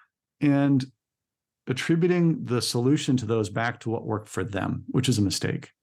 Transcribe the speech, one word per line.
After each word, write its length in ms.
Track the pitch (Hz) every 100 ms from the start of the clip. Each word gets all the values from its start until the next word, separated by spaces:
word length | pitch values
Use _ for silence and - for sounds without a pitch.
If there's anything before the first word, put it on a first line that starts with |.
| _ _ _ _
and 420 | 147 139 143 135 131 _ _ _ _ _ _ _ -
attributing 760 | 131 - 165 175 180 165 156
the 200 | - 120
solution 560 | - 120 127 151 - 123
to 80 | 104
those 240 | 113 101
back 300 | 113 117 117
to 100 | 113
what 160 | 113 113
worked 240 | 107 -
for 140 | -
them, 400 | 101 98 101 - -
which 220 | 143 131
is 80 | 104
a 40 |
mistake, 500 | 98 - - - - _